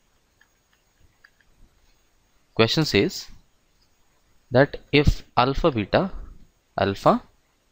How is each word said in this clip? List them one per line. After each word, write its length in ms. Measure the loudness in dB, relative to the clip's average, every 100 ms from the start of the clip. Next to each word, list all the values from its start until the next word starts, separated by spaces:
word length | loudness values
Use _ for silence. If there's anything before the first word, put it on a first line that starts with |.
| _ _ _ _ _ _ _ _ _ _ _ _ _ _ _ _ _ _ _ _ _ _ _ _ _ -2
Question 280 | 0 0 0
says 400 | 0 0 -4 -18 -20 _ _ _ _ _ _ _ _ _ _ -2
that 300 | 0 0 -2 -2
if 280 | 2 2 0 -4 -2
alpha 340 | 0 0 -2
beta, 380 | -2 0 0 0 -6 -16 -20 -20 _ _ -4
alpha 440 | -4 0 0 0 -4 _ _ _ _